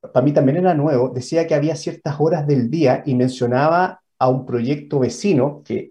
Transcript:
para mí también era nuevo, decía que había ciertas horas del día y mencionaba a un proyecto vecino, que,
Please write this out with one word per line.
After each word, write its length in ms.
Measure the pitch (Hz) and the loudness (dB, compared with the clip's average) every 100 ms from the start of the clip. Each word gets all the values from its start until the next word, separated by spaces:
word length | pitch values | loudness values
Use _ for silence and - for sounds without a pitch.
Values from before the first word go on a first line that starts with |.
| - | 0
para 120 | 123 | 0
mí 80 | 139 | 2
también 260 | 151 131 170 | 2 2 2
era 160 | 180 | 0
nuevo, 360 | 156 151 127 131 | 2 0 0 -2
decía 320 | 127 - 165 165 | -4 -4 -2 0
que 80 | |
había 220 | 151 151 151 | 0 -2 -4
ciertas 400 | - - 156 147 | -8 -8 -8 -2
horas 260 | 156 165 147 | 0 0 0
del 240 | 135 117 | 0 0
día 320 | 165 135 131 147 | 2 2 2 0
y 80 | |
mencionaba 840 | 123 127 - 123 123 151 170 185 - _ _ | 0 0 0 0 2 2 2 0 -4 _ _
a 100 | 131 | 0
un 160 | 131 131 | 0 -2
proyecto 520 | 120 117 147 - 143 | -4 -2 -4 -2 -2
vecino, 640 | 123 - 202 156 139 - | -2 0 0 2 2 -4
que, 260 | - 107 - | -8 -8 -8